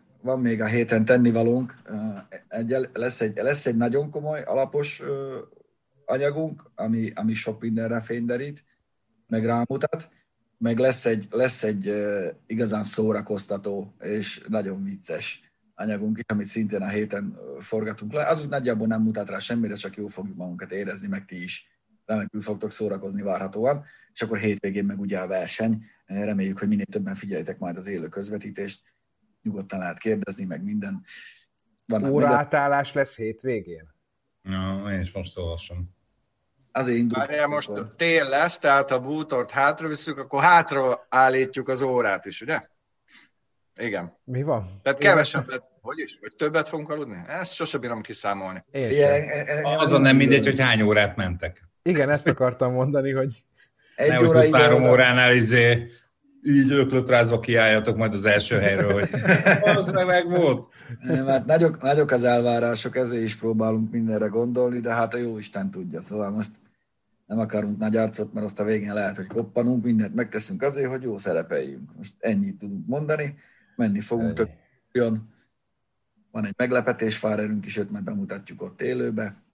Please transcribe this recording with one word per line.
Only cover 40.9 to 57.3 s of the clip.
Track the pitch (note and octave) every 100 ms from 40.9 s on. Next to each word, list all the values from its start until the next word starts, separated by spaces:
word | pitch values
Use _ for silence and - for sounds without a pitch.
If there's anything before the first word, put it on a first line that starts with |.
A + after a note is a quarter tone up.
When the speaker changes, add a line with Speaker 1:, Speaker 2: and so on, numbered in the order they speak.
| A#2 -
Speaker 4:
állítjuk | C3 C3 C3 C3 C3+ B2
az | B2+
órát | C3+ B2 A2+ F#2+ G2+
is, | -
ugye? | A#2+ D#3 - _ _ _ _ - _ _ _ _ _ -
Igen. | A2+ G2 F2 -
Speaker 2:
Mi | - B2+
van? | C#3+ A#2+ F#2 G2
Speaker 4:
Tehát | - C#3
Speaker 2:
Én | G3+
Speaker 4:
kevesebbet, | E3+ D3+ - B2+
Speaker 2:
ezt- | B2+ - _
Speaker 4:
hogy | - D#3
is, | D3 -
vagy | G#2+ -
többet | D3+ D#3 D3+
fogunk | D#3+ C#3+
aludni? | D3+ C3+ F#2 F2
Ezt | D#3+ F3
sose | - D#3+ C#3
bírom | A#2+ A2+
kiszámolni. | G#2 A2 G#2 G2 F#2+ F#2 -
Speaker 2:
Én | C#3 B2
Speaker 1:
Igen, | C#3 C#3+ C#3+
Speaker 2:
sem. | D3+
Speaker 1:
e-, | D3 D3
e-, | D3 D3 D#3
Speaker 3:
Azon | C#3+ C#3
nem | C3+ C3
mindegy, | C#3 C3+ A2
hogy | C3
hány | C3 A2
órát | G#2+ G#2 G2+ -
mentek. | F#2 F2 D#2+ - _ _
Speaker 2:
Igen, | - E3+ C#3
ezt | D3 D#3+
akartam | - B2+ B2 B2+
mondani, | B2+ C3 C#3+ C3+
hogy | C3+ C3+ A#2 _ _ _ _ _ -
Speaker 1:
Egy | D3
Speaker 3:
Nehogy | D#3 E3
Speaker 1:
óra | D#3+
Speaker 3:
huszonthárom | D#3 C3 - -
Speaker 1:
időre | B2+
Speaker 3:
óránál | B2+ B2+ B2 B2
izé, | B2 A2 A#2+ A#2 A#2 A#2 - _ _ _ _
így | - C#3+ C3+
öklöt | C#3 C3 C3 A#2+
rázva | B2 A#2